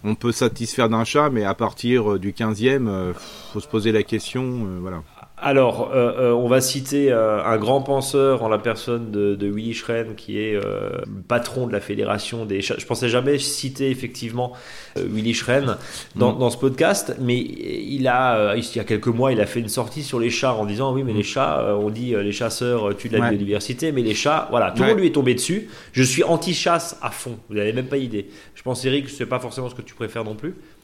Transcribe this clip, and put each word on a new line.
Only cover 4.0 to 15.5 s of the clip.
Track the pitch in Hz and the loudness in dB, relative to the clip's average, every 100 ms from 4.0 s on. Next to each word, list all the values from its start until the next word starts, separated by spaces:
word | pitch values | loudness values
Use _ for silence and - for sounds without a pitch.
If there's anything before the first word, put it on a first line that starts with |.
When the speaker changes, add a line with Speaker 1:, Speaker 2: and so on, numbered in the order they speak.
Speaker 1:
question, | 98 110 - 131 | 2 -4 -4 -6
euh, | 131 123 104 90 | -4 -4 -6 -6
voilà. | 92 87 73 - - - | -8 -8 -12 -20 -20 -6
Speaker 2:
Alors, | 143 139 123 110 117 | 2 4 4 2 0
euh, | 131 120 113 123 | 2 2 4 4
euh, | |
on | 120 123 | 4 4
va | 131 | 4
citer, | 127 139 131 143 139 | 4 -4 -2 2 4
euh, | 117 110 107 85 | 4 4 2 2
un | 113 | 2
grand | 104 135 | 2 2
penseur | 135 139 131 143 135 127 | 2 -2 2 2 4 4
en | 113 | 2
la | 107 | 0
personne | 117 110 - 117 113 | 0 -4 -2 -4 -2
de, | 104 101 101 | 0 2 2
de | 101 | -2
Willy | 104 113 | -2 -4
Schren, | 113 - 117 110 104 | -6 -4 -2 -4 -8
qui | - 104 | -8 -4
est, | 107 | -2
euh, | 104 101 101 101 92 - | -2 -2 -4 -4 -6 -8
le | 101 - | -12 -2
patron | 120 120 131 123 | -2 -2 -4 -2
de | |
la | 101 | -4
Fédération | - 104 104 104 - 117 110 | -4 -4 -2 -2 -4 -8 -4
des | 98 | -2
chats. | 98 - | -2 -6
Je | - | -4
pensais | 117 120 | -2 2
jamais | 123 131 143 | 2 2 0
citer | - - 135 135 135 | 0 -4 -6 -2 -2
effectivement, | 131 117 - 117 120 123 - - - - - | -2 -6 -8 -8 -6 -6 -8 -18 -18 -10 -6
euh, | 90 | -4
Willy | 107 110 | -2 0
Schren | 117 - | -2 2